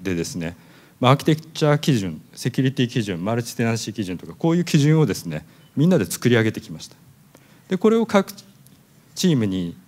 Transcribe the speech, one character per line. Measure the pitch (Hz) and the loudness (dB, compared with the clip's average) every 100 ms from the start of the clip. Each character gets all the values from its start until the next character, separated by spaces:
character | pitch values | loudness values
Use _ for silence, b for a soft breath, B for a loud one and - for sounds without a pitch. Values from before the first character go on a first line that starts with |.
で | 95 | -4
で | 87 | -2
す | 82 90 | -4 -6
ね、 | 82 87 B B B B | -8 -10 B B B B
ま | 127 | 4
あ、 | |
ア | 143 | 4
ー | |
キ | |
テ | - | 2
ク | 156 | 0
チ | - - 151 | -2 -2 0
ャ | 147 | 2
基 | 156 | 2
準、 | 120 95 78 - | 0 0 -8 -16
セ | - 123 | -8 -6
キ | - | -2
ュ | |
リ | 131 | -2
テ | 131 | 0
ィ | 120 | -2
基 | 120 | -2
準、 | 101 85 | -4 -4
マ | 95 | -4
ル | 117 | -4
チ | 117 - | -4 -4
テ | |
ナ | 117 | -2
ン | 113 | -2
シ | 113 | -6
ー | |
基 | 107 | -8
準 | 95 87 | -6 -8
と | - | -12
か、 | |
こ | 85 165 | -4 0
う | 175 | 0
い | |
う | |
基 | 175 156 | 2 2
準 | 147 160 | 4 4
を | 131 | 2
で | |
す | 92 85 | -2 -6
ね、 | 76 - b b - | -10 -12 b b 0
み | 165 | 2
ん | |
な | 175 | 2
で | |
作 | 87 - - | 0 -2 2
り | 117 | 2
上 | |
げ | 110 | 2
て | 107 | -2
き | - | -10
ま | 78 | -16
し | - | -16
た。 | - - _ _ b b b b | -20 -20 _ _ b b b b
で、 | 185 | 0
こ | 214 | 2
れ | 226 | 2
を | 220 | 2
各 | 202 190 - - - - - _ _ _ - | 0 0 -8 -20 -20 -20 -20 _ _ _ -2
チ | 185 | 2
ー | 135 | 2
ム | 104 | 0
に、 | 92 87 - | -2 -6 -10